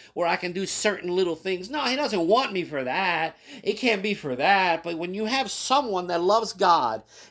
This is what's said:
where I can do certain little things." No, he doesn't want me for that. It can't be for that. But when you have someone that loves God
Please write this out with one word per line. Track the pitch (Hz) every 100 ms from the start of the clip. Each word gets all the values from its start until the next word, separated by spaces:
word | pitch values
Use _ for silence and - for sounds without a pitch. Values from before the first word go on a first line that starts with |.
| - -
where | 170
I | 185
can | 180
do | 175 180
certain | - 214 190 175 180
little | 180 160
things." | 190 180 190
No, | 294
he | 254 262
doesn't | 277 202 165
want | 233 247
me | 190
for | 139 147
that. | 127 156 190 165 160 - - 247
It | -
can't | 214 247 202
be | 208 202
for | 147 127
that. | 165 196 180 165
But | 170 165
when | 175
you | 196 220
have | 269 220
someone | - - 277 247 185 180
that | 170
loves | 180 220 214
God | 185 190 165 123 110 - - -